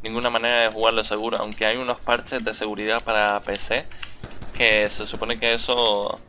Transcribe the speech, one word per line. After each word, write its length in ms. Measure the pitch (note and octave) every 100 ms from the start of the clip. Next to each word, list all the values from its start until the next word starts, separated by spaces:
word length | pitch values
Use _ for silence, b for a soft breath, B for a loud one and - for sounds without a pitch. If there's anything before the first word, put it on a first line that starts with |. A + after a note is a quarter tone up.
ninguna 260 | A2 A2+ A#2+
manera 340 | A#2 A#2 A#2+
de 40 | A2+
jugarlo 340 | A2 A2+ A2+ G#2+
seguro, 320 | G#2+ A2+ G#2+
aunque 280 | A2 G2+ A2
hay 120 | A#2+
unos 200 | B2+ A#2+
parches 420 | - A#2+ - C3
de 100 | A2
seguridad 480 | G#2+ G#2+ G#2 G#2+ A#2
para 380 | A2+ G#2+ G#2 G2+
P 160 | - G2+
C 300 | - A#2+ - B B B B - -
que 360 | - A#2 G#2+ G#2
se 180 | - G#2+
supone 320 | F#2+ A2 A#2
que 140 | A#2
eso 680 | A#2 - B2 A#2 G#2 G2+ -